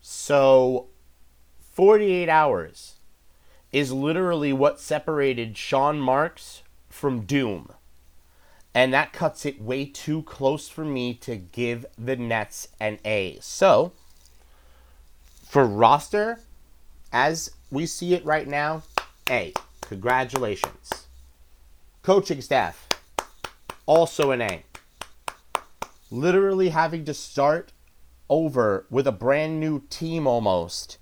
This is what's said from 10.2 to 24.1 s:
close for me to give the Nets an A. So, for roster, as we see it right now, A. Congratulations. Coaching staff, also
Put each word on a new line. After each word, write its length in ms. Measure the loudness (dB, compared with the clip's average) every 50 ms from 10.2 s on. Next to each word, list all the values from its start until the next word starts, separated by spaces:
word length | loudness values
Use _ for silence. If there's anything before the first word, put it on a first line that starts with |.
| -6
close 460 | -10 -12 -2 0 0 0 0 -8 -14
for 160 | -12 -10 -8
me 300 | -6 -4 -4 -4 -6 -6
to 220 | -8 -10 -10 -10
give 500 | -10 -10 -14 -8 -4 -4 -4 -4 -6 -10 -16 -16
the 200 | -12 -6 -6 -4
Nets 520 | -4 -2 -2 -2 -2 -4 -6 -10 -16 -16 -18 _ -6
an 180 | -6 -6 -6 -6 -6
A. 340 | -4 -4 -2 -4 -4 -8 -12
So, 520 | -16 -14 -4 2 4 6 6 6 4 0 -4 -16 _ -20 -20 -20 _ -20 -20 -20 _ -20 -20 _ _ _ -20 _ _ _ -20 _ -20 -20 -20 -20 _ -20 -20 -20 -20
for 180 | 0 2 4 4
roster, 760 | 4 4 4 6 6 6 4 2 -2 -4 -2 -2 -2 -6 -10 -14 -20 -20 -20 -20 _ -20 -20 -20 -20 -20 -20 -20 -4 -2
as 400 | 0 0 2 0 -2 -8 -12 -14 -18 -18 -10
we 160 | -8 -6 -6
see 280 | -6 -8 -10 -2 -2 -2
it 100 | -2 0
right 240 | -2 -2 -2 -2 -4
now, 340 | -6 -4 -4 -4 -4 -6 -10 -8 -8 -8 -8 -8 -20 _ -6 -2
A. 220 | -2 -2 -4 -4 -8 -10 -12 -12 -20 -20 -14
Congratulations. 1200 | -12 -12 -6 -2 0 0 0 0 -2 -4 -4 -2 -2 -4 -4 -6 -8 -10 -18 -14 -12 -12 -12 -12 -20 -20 -20 -20 -20 -20 _ -20 -20 -20 _ -20 -20 -20 -20 -20 -20 _ _ _
Coaching 380 | 4 4 4 4 0 -6 -8
staff, 480 | -4 -2 0 0 0 0 -6 -12 -8 -8 -8 -8 -8 _ -12 -12 -12 -12 -20 -18 -18 -18 -18 _ -18 -18 -18 -14 _
also 460 | 4 4 4 4 4